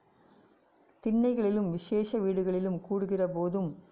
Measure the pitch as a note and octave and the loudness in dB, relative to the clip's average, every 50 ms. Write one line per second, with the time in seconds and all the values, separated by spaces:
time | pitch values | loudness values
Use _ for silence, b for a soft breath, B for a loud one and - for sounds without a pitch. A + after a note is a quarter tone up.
0 | _ _ _ B B B B B B B B B B _ _ _ _ _ _ _ | _ _ _ B B B B B B B B B B _ _ _ _ _ _ _
1 | - A3+ G#3+ A#3 A#3+ B3 B3 B3 A3 G3+ G#3+ G#3+ G3+ F3 E3 F3 - - A3 G#3 | -4 0 2 4 4 2 2 2 2 2 2 2 0 0 -2 -4 -4 0 0 0
2 | G#3+ G#3+ - A3+ G3 F#3+ F#3+ F#3+ F#3 F#3+ F#3 F#3 F#3+ F#3+ F#3 F#3 - - G3 G3+ | 0 0 0 0 0 0 0 0 0 0 0 0 0 0 -2 -4 -4 -4 -2 -2
3 | G3 F#3 G3 F#3 F#3 F3 F3 E3+ F3 F3+ F3+ G3 F#3 D#3 D3 - B B | 0 0 0 0 0 0 0 -2 -2 -2 0 -2 -2 -2 -4 -8 B B